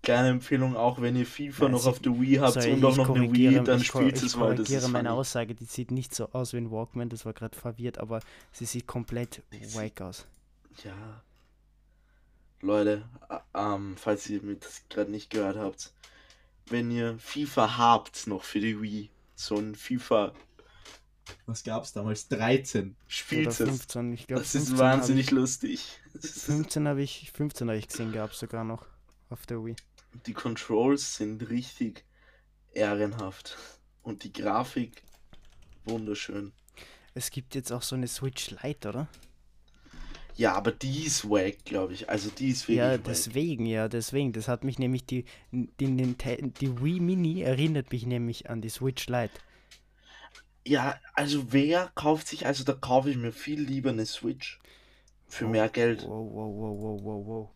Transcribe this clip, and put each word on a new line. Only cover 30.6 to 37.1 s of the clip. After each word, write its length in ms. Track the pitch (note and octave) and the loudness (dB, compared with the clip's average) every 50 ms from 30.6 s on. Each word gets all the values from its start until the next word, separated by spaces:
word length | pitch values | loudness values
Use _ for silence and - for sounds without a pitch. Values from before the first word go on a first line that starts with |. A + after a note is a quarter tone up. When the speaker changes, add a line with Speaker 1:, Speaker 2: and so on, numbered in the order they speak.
| - - A#2 G#2+ A#2+ C3+ C#3+ C#3 - - - | -2 2 4 4 6 6 6 4 2 -4 -4
Speaker 1:
sind 320 | - A2 G#2+ A2 G#2+ A#2+ - | -4 -4 -4 -4 -6 -6 -2
richtig 520 | A#2 A#2+ B2+ - - - B2 A2 - - _ _ _ _ _ - _ _ _ _ _ _ _ _ - | -2 -4 -4 -6 -4 -4 -4 -4 -4 -10 _ _ _ _ _ -20 _ _ _ _ _ _ _ _ -2
ehrenhaft. 840 | - G#2+ G2+ G#2 G2+ G#2+ G#2 G#2 A2 G2+ F#2+ G2 - - - - - - - - _ _ _ _ _ | 0 2 2 2 0 0 -2 -2 -4 -6 -8 -8 -12 -16 -16 -16 -16 -18 -20 -20 _ _ _ _ _
Und 220 | _ A#2+ G#2+ - - | _ -10 -10 -10 -10
die 100 | G#3 - | -12 -8
Grafik 680 | - - G#3 G3 A3 - - - - - - - - - - - - - - - - - - - - - - - - - | -4 -2 2 2 2 0 0 -2 -4 -4 -4 -8 -20 -20 -20 -20 -20 -20 -20 -20 -20 -20 -20 -20 -20 -20 -20 -20 -14 -8
wunderschön. 680 | A2 A2+ A2+ A2 G#2+ G#2 - - - G2 G2+ G2+ G2 - _ _ - _ - - - - - - - | -6 -6 -4 -4 -4 -4 -6 -6 -6 -6 -6 -8 -8 -14 _ _ -20 _ -20 -20 -20 -20 -20 -20 -14